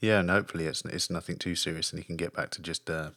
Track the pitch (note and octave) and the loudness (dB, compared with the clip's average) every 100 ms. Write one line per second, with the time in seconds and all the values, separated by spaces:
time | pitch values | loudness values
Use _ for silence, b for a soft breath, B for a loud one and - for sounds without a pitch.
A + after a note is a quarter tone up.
0 | A2 G#2 F2 F#2+ - E2+ D#2+ - E2 D#2 | 4 6 6 4 4 -2 -2 -2 -4 -4
1 | - E2+ - E2+ F2+ E2+ - D#2+ D#2+ D#2+ | -2 -2 -4 -4 -2 -2 -2 -2 -4 -6
2 | D#2 E2 E2 - - - E2 D#2+ - D#2+ | -6 -4 -4 -4 -6 -6 -6 -6 -4 -4
3 | D2+ | -4